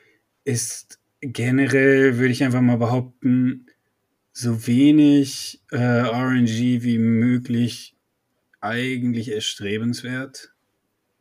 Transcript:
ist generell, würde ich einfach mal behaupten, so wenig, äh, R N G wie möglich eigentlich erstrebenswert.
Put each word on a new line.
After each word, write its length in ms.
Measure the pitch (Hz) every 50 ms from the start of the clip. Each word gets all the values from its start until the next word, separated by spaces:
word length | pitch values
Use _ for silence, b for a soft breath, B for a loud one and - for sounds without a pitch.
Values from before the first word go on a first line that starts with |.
| b b b b b _ _ _ _
ist 540 | 143 120 117 - - - - - _ - - _ _ _ _
generell, 960 | - 135 113 - 120 123 127 135 135 127 127 135 135 139 135 135 135 135 123 117
würde 140 | 127 127
ich 120 | 123 123 143
einfach 180 | 131 123 127
mal 160 | 123 123 120 113
behaupten, 920 | 117 113 123 127 127 127 - _ - 127 123 127 127 127 131 - - _ _ _ _ _ _ _ _ _ _ _ _ _ _ -
so 300 | 120 120 117 113 113 -
wenig, 960 | 120 127 139 147 151 156 147 147 143 143 139 135 - - - - - - _ _
äh, 60 | - 127
R 540 | 123 123 120 120 123 120 113 123 127 131
N 140 | 127 127 120
G 380 | 113 110 113 123 123 123 120 117
wie 140 | 123 117 113
möglich 1000 | 113 117 113 113 117 123 123 123 123 123 120 117 120 117 - - - - _ _ _ _ _ _ _ _ _ _ _ _ _ _
eigentlich 720 | - 107 113 120 123 131 131 123 123 123 117 117 107 123
erstrebenswert. 1200 | 107 107 - - - - 101 98 104 110 113 120 120 - - 123 127 131 135 135 - - - - _ _ _ _ _ _ _ _ _ _ _ _ _ _